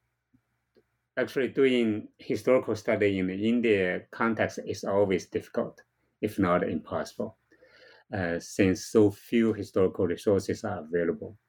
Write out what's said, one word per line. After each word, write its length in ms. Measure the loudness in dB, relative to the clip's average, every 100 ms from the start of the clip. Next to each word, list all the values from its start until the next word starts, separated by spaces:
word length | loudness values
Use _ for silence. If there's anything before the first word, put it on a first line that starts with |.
| _ _ _ _ _ _ _ _ _ _ _ -6
actually, 300 | -4 -2 -2
doing 640 | 2 4 4 2 0 -6 _
historical 560 | -6 -2 2 2 2 -4
study 420 | -2 2 2 2
in 80 | -2
the 240 | -2 0
India 520 | 2 4 4 2 -2 -8
context 480 | -2 -2 0 -2 -2 -10
is 160 | -8
always 420 | -2 0 2 0 -2
difficult, 560 | -8 -6 -6 -6 -10 _ _ _ _
if 160 | -6 0
not 240 | 2 2
impossible, 760 | 0 -4 -6 -8 -8 -8 -10 -12 _ _ _ _ -20 -20 _
uh, 260 | -4 -4 -4
since 460 | -6 0 2 2 0
so 240 | 4 4
few 420 | 2 -2 2 2
historical 540 | 0 -4 0 0 0 -2
resources 580 | -2 0 0 0 -6
are 220 | -6 -8 -4
available. 500 | -2 0 -4 -10 -16